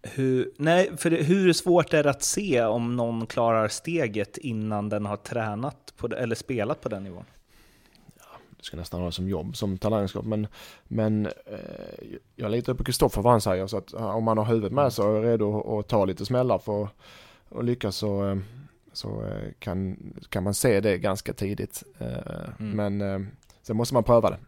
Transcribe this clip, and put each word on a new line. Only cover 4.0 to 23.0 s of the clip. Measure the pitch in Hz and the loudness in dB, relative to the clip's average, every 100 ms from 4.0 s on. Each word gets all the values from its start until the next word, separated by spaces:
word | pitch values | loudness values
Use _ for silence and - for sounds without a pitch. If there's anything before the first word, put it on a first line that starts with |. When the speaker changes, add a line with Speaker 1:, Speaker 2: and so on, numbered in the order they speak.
| 131 104 101 - | 0 -2 -4 -6
Speaker 1:
innan | 139 110 107 104 104 | -6 -4 -2 -2 -2
den | 104 104 | -2 -2
har | 104 | -6
tränat | - 120 110 104 135 - - _ | -6 -4 -4 -4 -6 -8 -20 _
på | 117 | -8
det, | 110 | -4
eller | 123 113 | -4 -4
spelat | - 127 104 143 | -4 -4 -2 -4
på | 131 | -4
den | 104 | -8
nivån? | 95 90 - - _ _ _ _ _ _ - - | -10 -14 -18 -20 _ _ _ _ _ _ -20 -20
Speaker 2:
Ja, | - - - - | -20 -20 -20 -18
det | |
ska | - - | -14 -12
nästan | 85 87 | -8 -6
vara | 87 | -4
som | 85 92 | -4 -4
jobb, | 92 - - | -4 -4 -4
som | 101 92 | -4 -2
talangskap, | 107 107 98 - 110 | 0 0 -2 -4 -4
men, | 107 107 - - - _ | -2 -4 -8 -20 -20 _
men, | 101 110 107 104 | 0 2 2 0
eh, | - - 104 50 50 50 50 - - _ - | -6 -14 -14 -12 -14 -14 -14 -14 -16 _ -8
jag | 107 | -2
litar | 113 123 | -2 0
på | 123 | -2
Kristoffer | 127 127 139 - | -2 2 2 4
vad | 107 | 6
han | 120 | 6
säger, | 104 92 95 | 4 0 0
så | 104 | -6
att, | - | -8
ja, | - 110 | -8 -4
om | 107 | 0
man | 113 110 | 2 2
har | 107 | 4
huvudet | 113 101 | 2 2
med | 127 139 | 2 2
sig | 113 104 | 2 2
och | 107 | 4
är | |
redo | 113 117 104 104 | 4 2 2 0
att, | - 107 | -2 -4
att | 101 | 0
ta | 110 95 | 2 2
lite | 87 104 | 0 0
smällar | 123 127 98 | 0 2 0
för | - 104 104 - - - - - _ - | 0 -2 -4 -8 -20 -20 -20 -20 _ -4
att | 120 | -2
lyckas, | 123 107 95 | 0 -2 -2
så, | 107 101 98 | -2 0 0
eh, | 98 101 120 143 _ _ | -2 -6 -14 -20 _ _
så, | - 107 101 - | -12 -8 -8 -6
eh, | 52 52 - | -8 -10 -10
kan, | - 92 95 - - - - | -6 -4 -4 -6 -12 -16 -6
kan | 104 | -2
man | 92 | -2
se | 98 135 101 | 2 4 4
det | 104 90 | 4 2
ganska | 98 95 - | 0 -2 -4
tidigt. | - 101 101 - - - - | -6 -4 -4 -6 -8 -16 -10
Eh, | 58 62 - 50 50 - | -8 -8 -8 -10 -12 -10
Speaker 1:
Mm. | 107 107 104 | -6 -2 -2
Speaker 2:
men, | 101 | -2